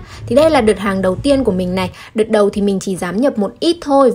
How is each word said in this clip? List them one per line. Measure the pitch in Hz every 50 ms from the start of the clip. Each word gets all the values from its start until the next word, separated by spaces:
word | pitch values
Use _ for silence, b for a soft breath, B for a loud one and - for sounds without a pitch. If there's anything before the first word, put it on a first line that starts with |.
| B B B B B
Thì | - 240
đây | 277 311 320
là | 302 269
đợt | 220 214 196 185
hàng | 202 202 190 190
đầu | 190 185 180
tiên | - - 285 277 269 247
của | 220
mình | 185 185 185 180 185
này. | 190 185 180 B B B B B
Đợt | 220 220 220
đầu | 220 208 202 196
thì | - 208
mình | 202 202 196 190
chỉ | - 202 185
dám | 165 185 175 175 214
nhập | 269 277 - 214
một | 202 - - -
ít | 302 330 339 -
thôi, | - 285 277 277 269 240 -